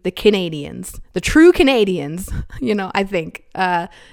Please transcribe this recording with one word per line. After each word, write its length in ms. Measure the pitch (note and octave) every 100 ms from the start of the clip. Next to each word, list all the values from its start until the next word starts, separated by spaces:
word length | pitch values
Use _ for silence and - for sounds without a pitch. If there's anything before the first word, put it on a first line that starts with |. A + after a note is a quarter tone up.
the 80 | -
Canadians, 920 | - G#3+ G3+ F3 D#3 C#3+ - F#3 - -
the 60 | F3+
true 300 | - D4+ E4+
Canadians, 760 | F4 C4+ B3+ G3 F3+ C#3+ E3+ G3 -
<laughs> 160 | - -
you 140 | B3
know, 160 | G#3 F#3+
I 100 | G3
think. 400 | G3 F#3 D#3+ - -
Uh, 320 | - F#3 F3 E3+ - -